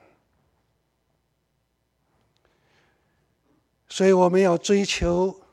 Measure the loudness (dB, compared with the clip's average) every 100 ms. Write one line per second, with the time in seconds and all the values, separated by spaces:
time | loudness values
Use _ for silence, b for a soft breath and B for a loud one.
0 | _ _ _ _ _ _ _ _ _ _
1 | _ _ _ _ _ _ _ _ _ _
2 | _ _ _ _ _ _ _ _ _ _
3 | _ _ _ _ _ _ _ _ -14 -2
4 | 2 4 2 2 0 0 0 -2 -2 -4
5 | -4 -2 -4 -6 _